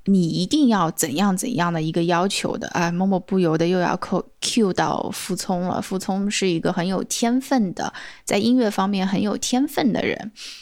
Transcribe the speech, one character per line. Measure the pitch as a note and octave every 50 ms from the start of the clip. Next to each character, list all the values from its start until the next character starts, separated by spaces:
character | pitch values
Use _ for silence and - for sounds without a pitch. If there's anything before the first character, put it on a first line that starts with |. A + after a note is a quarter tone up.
| -
你 | G3 G3 F#3+ F3 D#3+
一 | D#3 D#3+ -
定 | - C#4 D#4 D4 A#3+
要 | A3 F#3+ E3+ D#3+
怎 | E3 - - D#3+ C#3
样 | D#3+ G3+ G3+ F#3
怎 | F#3 - B3+ -
样 | - F3 F3 E3+
的 | D#3+
一 | D#3 D#3+
个 | D#3+ E3+ E3
要 | E3+ F3 E3+ F#3
求 | G3 - - - - -
的 | - - -
啊。 | - - F3 E3+
某 | F3 F3 F#3+
某 | G3 G3 F3+
不 | - - F#3+
由 | F#3+ F3+ D#3+ D#3+
得 | D#3+ E3
又 | E3+ F#3 F3+
要 | F3 - -
扣， | F3+ - - G3 F3 - - _ _
cue | - - - A#3+ G#3+ F#3
到 | F3 - D#3+ D#3 - - - -
傅 | G#3 - - - F#3
聪 | E3+ - - F#3 F3+ F3+
了。 | F3+ - -
傅 | G3 - F#3+ F#3
聪 | - - F#3+ G3 G3+ G3+
是 | G#3 - G3
一 | F#3+ E3
个 | E3 - E3
很 | F3+ F#3 E3+
有 | F#3+ F#3+ F3+ -
天 | - - - A#3+ A#3 A#3+ C4
分 | C4 - C#4 B3+ G#3 F3+ -
的， | - C#2+ - - - - - - - -
在 | - -
音 | G#3 G#3+ A#3 B3
乐 | B3+ A#3+ G#3
方 | G3+ - F#3+ G3
面 | G3+ F#3+ F#3
很 | F#3+ G3 F#3+
有 | G3+ G#3 -
天 | - - - B3 B3 C#4+
分 | D#4 - - D#4 A3
的 | F3 - -
人。 | G#2+ - - - A3 - - - - - -